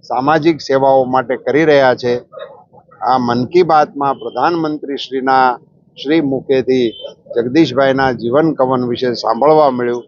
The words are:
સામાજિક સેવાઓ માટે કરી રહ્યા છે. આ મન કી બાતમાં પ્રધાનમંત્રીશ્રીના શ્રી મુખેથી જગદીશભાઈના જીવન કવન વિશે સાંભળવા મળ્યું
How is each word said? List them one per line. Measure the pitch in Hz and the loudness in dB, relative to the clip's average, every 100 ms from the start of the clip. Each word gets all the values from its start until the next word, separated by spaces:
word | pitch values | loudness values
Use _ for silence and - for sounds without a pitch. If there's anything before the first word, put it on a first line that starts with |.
| - | -6
સામાજિક | 120 135 156 151 151 | -4 0 2 2 -2
સેવાઓ | - 135 135 135 127 | -2 0 4 2 2
માટે | 131 123 127 | -2 -2 -6
કરી | - 131 156 | -2 0 4
રહ્યા | 143 131 123 | 4 4 0
છે. | 123 123 - - - - _ - _ - | -2 -4 -6 -20 -20 -20 _ -20 _ -8
આ | 113 127 | -2 0
મન | 120 120 123 | 0 -2 0
કી | 175 | 2
બાતમાં | 175 160 147 131 139 131 | 4 2 2 -2 -4 -4
પ્રધાનમંત્રીશ્રીના | 117 120 143 170 156 151 131 135 - 135 131 131 131 123 _ _ _ - | -6 -2 -2 0 -4 -6 -8 -10 -6 -6 0 2 2 0 _ _ _ -14
શ્રી | - 160 | -2 0
મુખેથી | 143 135 - 135 127 131 117 - - - _ | 0 -4 -2 -2 0 0 0 -4 -16 -18 _
જગદીશભાઈના | 117 117 139 156 123 135 131 135 | -4 -2 2 0 2 0 2 0
જીવન | 120 117 131 160 | -2 -2 0 0
કવન | 143 131 131 123 | 0 0 0 -2
વિશે | 120 127 117 | -2 -2 -2
સાંભળવા | 110 113 139 156 147 | -2 0 4 4 4
મળ્યું | 123 120 120 | 2 -2 -4